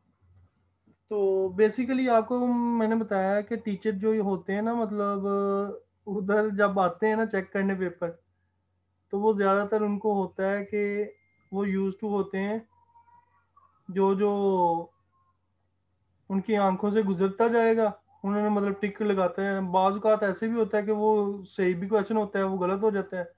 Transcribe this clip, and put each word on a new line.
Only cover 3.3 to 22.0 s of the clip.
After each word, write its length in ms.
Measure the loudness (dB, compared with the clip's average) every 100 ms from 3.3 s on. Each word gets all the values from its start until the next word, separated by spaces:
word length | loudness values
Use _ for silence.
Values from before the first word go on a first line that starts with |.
| 0
कि 160 | -2 -6
teacher 360 | -6 -4 -4 -2
जो 260 | 0 0
होते 300 | 0 -2 -4
हैं 100 | -4
ना, 120 | -2
मतलब, 1080 | -2 -2 -2 -2 -2 -2 0 0 -2 -4 -8 -16 _ -8
उधर 420 | -6 0 2 2 2
जब 220 | 2 2
आते 280 | 0 2 0
हैं 100 | 0
ना 100 | 0
check 240 | -2 -4
करने 220 | -2 -2
paper, 480 | 0 -4 -4 -8 -8 _ _ _ _ _ _ _ _ _
तो 60 | 0
वो 120 | 2
ज़्यादातर 480 | 2 2 2 2 0
उनको 320 | 0 -2 0
होता 360 | 0 -2 -2 -2
है 120 | -2
कि 480 | -4 -4 -2 -4 -6 -10 _ _ _
वो 140 | -4 -2
used 340 | -2 -2 -4
to 100 | -4
होते 280 | -2 -2 -4
हैं, 200 | -4 -4 -8 _ _ _ _ -20 _ _ _ _ _ _ -8
जो, 260 | 0 2
जो 160 | 4 2 2 2 2 2 0 -6 _ _ _ _ _ _ _ _ _ _ _ _ _ -4
उनकी 240 | -4 0 2
आंखों 340 | 2 2 2
से 120 | 2
गुजरता 460 | 2 2 0 2 2
जाएगा, 440 | 4 4 4 2 -2 _ _
उन्होंने, 240 | -4 0 0
मतलब, 300 | 0 0 -2
टिक 220 | -4 -2
लगाते 400 | 0 2 0 0
हैं। 280 | -2 -2 0
बाज़ 220 | 2 2
औक़ात 280 | 2 2 2
ऐसे 260 | 2 -2 -2
भी 80 | 0
होता 220 | 0 0
है 60 |
कि 80 | 0
वो 500 | 2 2 2 0 -4 -10
सही 260 | -2 0
भी 140 | 0 0
question 280 | 0